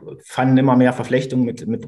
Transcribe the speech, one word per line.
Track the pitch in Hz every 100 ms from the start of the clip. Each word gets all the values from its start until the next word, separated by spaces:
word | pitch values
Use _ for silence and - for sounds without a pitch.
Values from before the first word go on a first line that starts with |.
| - 143
fanden | - - 131 131
immer | 135 127
mehr | 127
Verflechtungen | 123 113 127 - 127 120
mit, | - 104
mit | 113